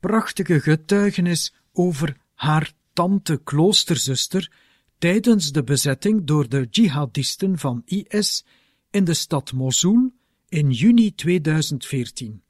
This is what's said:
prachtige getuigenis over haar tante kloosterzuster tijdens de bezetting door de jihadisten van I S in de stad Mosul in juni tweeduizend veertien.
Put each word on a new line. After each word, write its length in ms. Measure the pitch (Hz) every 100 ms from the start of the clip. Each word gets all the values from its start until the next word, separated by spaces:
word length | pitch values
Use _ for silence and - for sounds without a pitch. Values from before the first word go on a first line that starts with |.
prachtige 600 | 185 220 - - 175 160
getuigenis 920 | 151 156 - 202 202 196 175 165 - _ _
over 440 | - 180 147 156 135 _
haar 380 | _ 147 156 147 _ _
tante 480 | - 175 196 - 151
kloosterzuster 1040 | - 143 175 214 - 147 - 131 - 185 - _ _ _ _ _
tijdens 540 | 170 196 240 220 151
de 100 | 143
bezetting 600 | 120 139 147 135 202 220 156
door 220 | 151 127
de 180 | 135 127
jihadisten 880 | - 226 139 143 127 135 - 190 180
van 240 | 139 120 -
I 140 | 190 196
S 360 | 208 208 - - _ _ _ _
in 140 | 202
de 100 | 180
stad 380 | 160 - 151 -
Mosul 600 | 131 131 127 175 226 254 _ _ _ _
in 220 | 160 147
juni 440 | 123 185 240 214
tweeduizend 720 | - 160 180 156 156 151 139 -
veertien. 560 | 139 120 - 117 104 _